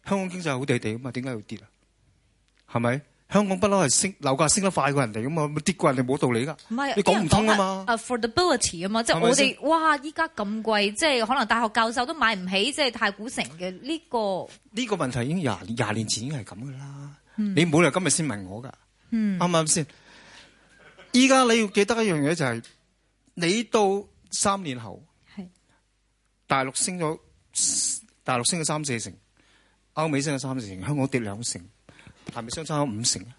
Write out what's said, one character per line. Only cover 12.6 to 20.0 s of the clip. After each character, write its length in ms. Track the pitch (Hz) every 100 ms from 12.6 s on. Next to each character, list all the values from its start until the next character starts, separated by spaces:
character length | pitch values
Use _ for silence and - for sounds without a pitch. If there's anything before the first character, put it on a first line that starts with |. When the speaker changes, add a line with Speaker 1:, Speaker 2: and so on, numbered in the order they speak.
| 233
Speaker 2:
即 80 | 294
係 80 | 269
太 200 | 226 214
古 180 | 202 220
城 160 | - 139 156
嘅 120 | 185 185
呢 160 | 254 320 _
個。 380 | 233 208 180 - - _
Speaker 1:
呢 160 | 220 247
個 100 | 196
問 140 | 135
題 140 | 123
已 40 | 120
經 100 | 185
廿， 160 | 139 95 90 -
廿 180 | 107
年 140 | 107 107
前 160 | -
已 60 | 123
經 80 | 151
係 60 |
咁 100 | 95 -
㗎 140 | 135 131
啦。 380 | 139 143 143 - _ -
Speaker 2:
嗯。 160 | 208
Speaker 1:
你 120 | 190 175
冇 120 | 156
理 40 |
由 60 | 180
今 120 | 185
日 40 | 185
先 160 | - 151
問 200 | 104 92
我 160 | 104
㗎。 80 | 127 - _ _ _
Speaker 2:
嗯。 280 | 226 208 185
Speaker 1:
啱 80 | 175
唔 40 |
啱 160 | 170 156
先？ 200 | 175 147 -